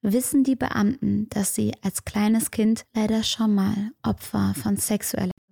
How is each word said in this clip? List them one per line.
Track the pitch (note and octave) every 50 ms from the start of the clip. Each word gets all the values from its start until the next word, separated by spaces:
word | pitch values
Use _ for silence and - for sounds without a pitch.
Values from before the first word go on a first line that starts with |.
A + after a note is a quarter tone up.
wissen | - G#3 G3 B3 B3+ - - C#4 C4
die | C4+ C4
Beamten, | B3+ C4 - - A3 G3+ G#3 - - - G#3 G3+ G#3 G#3+ -
dass | - G#3 G3 - -
sie | - G#3+ G#3 - _
als | - G3 - - -
kleines | - - G#3 G#3 G#3 A3 A3+ A3 -
Kind | - - G#3+ A3 A3+ A3 - _ _
leider | A3+ G#3+ G#3+ A3 A3 A3
schon | - - - A3 A3 G#3
mal | G3 F#3+ G3+ G#3 G3 G3+ A3 - _ -
Opfer | A3+ G3+ - - - - G#3 G3 G3 G3 -
von | - G#3+ G3+
sexueller | G3 - - G#3+ G#3 - - - - F#3+ F#3 - _ _ _